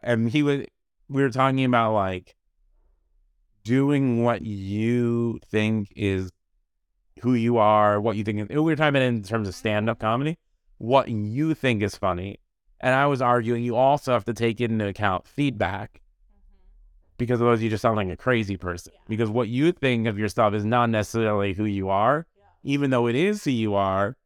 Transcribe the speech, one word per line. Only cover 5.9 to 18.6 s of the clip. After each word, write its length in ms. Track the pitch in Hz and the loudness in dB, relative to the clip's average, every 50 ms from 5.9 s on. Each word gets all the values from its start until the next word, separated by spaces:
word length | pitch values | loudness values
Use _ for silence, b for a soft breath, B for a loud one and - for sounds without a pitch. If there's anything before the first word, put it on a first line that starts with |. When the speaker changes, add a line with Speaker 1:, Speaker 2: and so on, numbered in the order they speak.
| - | -8
Speaker 1:
is 340 | - - 101 95 92 95 92 - _ _ _ _ _ _ _ _ _ _ _ _ _ _ _ _ - | -4 -2 -2 -2 -2 -4 -6 -10 _ _ _ _ _ _ _ _ _ _ _ _ _ _ _ _ -6
who 120 | - 120 127 | -2 0 0
you 240 | 120 113 117 120 117 | 2 2 2 2 4
are, 420 | 107 104 107 107 104 104 104 104 | 4 6 6 6 6 4 4 2
what 180 | 104 117 107 104 | 0 -2 -2 -2
you 60 | 104 | -2
think 180 | 104 107 104 | -2 -4 -4
is, 60 | 107 101 | -4 -4
we 100 | - 147 | -2 -2
were 160 | 156 165 160 | 0 0 0
talking 140 | 139 156 151 | 2 0 2
about 120 | 139 139 | 2 2
it 40 | 131 127 | 2 2
in 160 | 120 113 101 | 0 -2 -4
terms 240 | 95 113 113 110 98 | -4 -4 -4 -4 -4
of 80 | 90 | -8
stand-up 420 | - - 110 107 104 104 113 117 - | -6 -4 -2 -2 0 0 -2 -2 -2
comedy, 380 | - 110 113 123 139 151 165 - _ _ _ _ _ _ _ _ | -2 -2 -2 0 -2 -4 -6 -8 _ _ _ _ _ _ _ _
what 320 | - 110 127 135 127 - | -4 2 2 2 2 2
you 460 | 123 107 104 104 107 127 151 160 156 | -4 -4 -4 -4 -4 -2 -2 -2 -2
think 260 | - - 131 120 104 | 0 0 0 0 0
is 140 | 107 104 - | 0 -2 -4
funny. 440 | - - 98 90 87 92 98 101 - _ _ _ _ _ _ _ _ | -2 -2 -2 -2 -2 -6 -10 -12 -14 _ _ _ _ _ _ _ _
And 140 | - 127 127 | -2 0 2
I 140 | 131 139 147 | 2 2 2
was 160 | 143 127 127 | 2 0 2
arguing 400 | 120 123 123 113 113 120 117 120 | 2 2 2 2 0 -2 -2 -2
you 120 | 120 117 | -2 0
also 380 | 113 131 135 143 143 - - 123 | 2 2 4 2 2 0 0 0
have 120 | 120 107 | 0 0
to 80 | - 117 | -2 -4
take 260 | 104 117 117 113 - | 0 0 -2 0 0
into 240 | 123 113 113 110 107 101 | -2 -2 0 -2 -2 -2
account 380 | 98 - 107 101 92 90 - | -4 -2 -2 0 0 -2 -4
feedback, 760 | _ _ - 143 143 120 104 104 87 95 98 104 - _ - - | _ _ -2 -2 -2 0 -2 -4 -4 -4 -6 -10 -12 _ -20 -20
Speaker 2:
Mm-hmm. 540 | _ _ _ _ _ _ _ _ - - _ _ - - - - - _ _ _ _ _ _ | _ _ _ _ _ _ _ _ -20 -20 _ _ -20 -20 -20 -20 -20 _ _ _ _ _ _
Speaker 1:
because 240 | 123 117 123 117 | -2 0 0 2
otherwise 220 | 117 120 120 113 110 | 4 4 4 4 2
you 60 | 113 | -2
just 100 | 107 104 | -2 0
sound 160 | - 120 113 107 | 0 0 0 0
like 120 | 101 92 | -2 -4
a 80 | 85 - | -6 -6
crazy 400 | - 127 127 117 113 98 101 | -2 0 0 0 0 -2 -4
person. 340 | 90 | -6